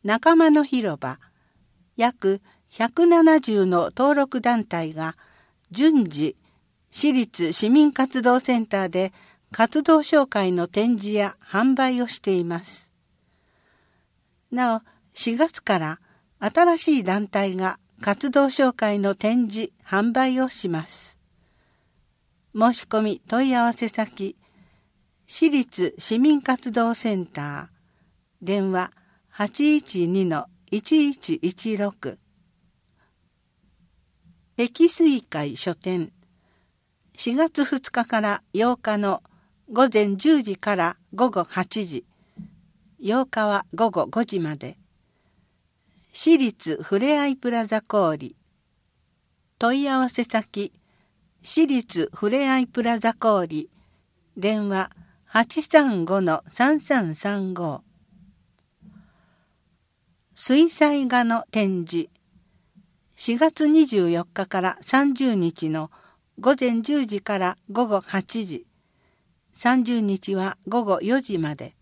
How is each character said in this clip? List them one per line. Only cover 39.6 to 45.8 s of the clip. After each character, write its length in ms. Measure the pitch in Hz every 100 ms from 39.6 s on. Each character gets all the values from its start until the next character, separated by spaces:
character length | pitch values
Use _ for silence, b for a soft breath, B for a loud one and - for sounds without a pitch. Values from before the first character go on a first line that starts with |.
| -
午 180 | 226 262
前 260 | 220 208 196
十 260 | 294 302
時 140 | 214 190
か 180 | -
ら 220 | 196 170 - _
午 160 | 190 254
後 140 | 180
八 420 | 165 - 180 214 185
時、 180 | 131 _ B B B B _ _ _ _ _
八 240 | 202 240
日 220 | 262 226 214
は 200 | 202 -
午 180 | 165 226
後 160 | 180 127
五 160 | 220
時 160 | 233 196
ま 160 | 160 147
で。 220 | 127 - _ _ _ _ _ _ _ _ _ _